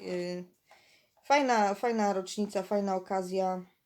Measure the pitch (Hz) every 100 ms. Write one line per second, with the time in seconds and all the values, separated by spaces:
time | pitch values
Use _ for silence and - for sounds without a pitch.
0 | 190 180 175 180 180 _ _ - _ _
1 | _ _ - 285 262 233 202 202 240 226
2 | 208 190 190 - 208 202 190 208 196 185
3 | 185 190 180 190 185 185 180 _